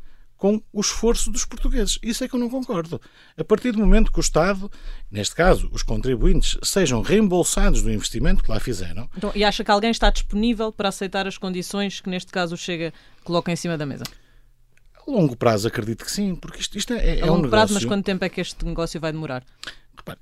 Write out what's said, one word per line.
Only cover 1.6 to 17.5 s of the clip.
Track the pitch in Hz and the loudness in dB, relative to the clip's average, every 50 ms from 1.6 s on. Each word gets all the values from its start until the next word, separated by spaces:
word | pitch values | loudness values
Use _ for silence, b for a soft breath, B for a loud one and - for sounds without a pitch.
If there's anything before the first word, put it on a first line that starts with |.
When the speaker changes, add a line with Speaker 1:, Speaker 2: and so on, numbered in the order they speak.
| - 254 247 262 208 185 - - - | 0 0 2 2 0 0 -2 -4 -4
Speaker 1:
Isso | 220 233 - | -6 -4 -4
é | 262 247 | -6 -4
que | - | -2
eu | 247 | -2
não | 247 233 | -2 -2
concordo. | 240 269 254 - 240 247 165 165 175 - B B B B B B B B | -4 -6 -6 -4 -4 -6 -4 -6 -8 -10 B B B B B B B B
A | 160 | 0
partir | - 214 214 - 247 | 0 0 0 0 -2
do | 226 208 | -2 2
momento | 214 185 185 214 214 202 | 6 8 8 8 8 6
que | - - | 4 2
o | |
Estado, | 151 - - 156 160 190 202 190 190 202 B B B B B B B B | 2 2 2 2 2 2 0 -2 -6 -10 B B B B B B B B
neste | - 104 101 - - | -6 -6 -6 -6 -2
caso, | - 165 185 160 104 - - | 2 4 4 4 4 2 -2
os | - - | -2 -2
contribuintes, | - - 117 110 - 127 131 110 - - - 156 - - - - | -2 -2 -2 -2 0 -2 0 4 6 6 6 6 4 2 2 0
sejam | - - - 196 185 139 127 113 | -4 -2 0 2 2 2 2 0
reembolsados | 104 - 165 208 220 196 175 180 160 - - 196 196 - 135 113 | 0 2 2 4 4 4 2 2 0 0 2 4 4 6 6 6
do | 107 113 | 4 2
investimento | 110 101 - - - 117 123 - - - - | 0 -2 -4 -6 -4 0 4 4 6 6 6
que | - | 4
lá | 110 104 | 2 2
fizeram. | - 131 117 92 90 85 85 92 123 - - | 0 -2 -4 -4 -4 -6 -6 -6 -8 -8 -8
Speaker 2:
Então, | - 202 202 - | -6 -6 -4 -2
e | 202 208 | 2 2
acha | 208 202 - 214 | 2 2 0 0
que | - | 2
alguém | 208 208 208 233 | 2 2 4 0
está | 226 - - 208 | 0 4 4 4
disponível | - - - - - 202 214 240 240 202 226 220 214 | 4 4 0 0 0 0 0 0 0 0 -4 -6 -6
para | - 208 196 | -4 -4 -4
aceitar | 190 - 202 190 - 196 190 | -4 -4 -8 -6 -4 -4 -4
as | 190 185 - | -4 -6 -8
condições | - 185 185 180 175 - - 202 202 196 185 - | -8 -6 -6 -6 -6 -6 -4 -4 -4 -4 -6 -8
que, | - 196 | -8 -6
neste | 180 185 185 - - | -6 -6 -8 -6 -4
caso, | 190 180 165 170 | -4 -4 -4 -4
o | 170 | -8
Chega | - - 180 160 170 160 b b b b b b b | -6 -6 -6 -4 -6 -8 b b b b b b b
coloca | - 170 175 170 180 | -2 -2 -2 0 -2
em | 170 | -4
cima | 156 - 175 170 151 | -4 -4 -4 -4 -4
da | 151 | -6
mesa? | 139 127 - 123 - b b b b b b b b b _ _ _ _ - _ - _ | -6 -8 -8 -10 -14 b b b b b b b b b _ _ _ _ -20 _ -20 _
Speaker 1:
A | _ _ - | _ _ -2
longo | 277 220 170 147 123 - | 0 2 2 2 0 2
prazo | - 120 113 104 101 117 | 2 2 2 2 0 -2
acredito | - - 107 107 113 - - | -4 -4 -6 -6 -8 -8 -8
que | - | -8
sim, | - - 208 196 180 | -6 -4 -4 -4 -6
porque | - - - - - | -8 -10 -14 -12 -10
isto, | - - - 202 | -12 -10 -8 -8
isto | 196 - 247 | -6 -6 -2
é, | 220 - 180 165 - | 0 2 2 2 2
é | |
Speaker 2:
A | - 156 | 2 2
Speaker 1:
um | 165 175 | 2 2
Speaker 2:
longo | 160 | 2
prazo, | 135 | 2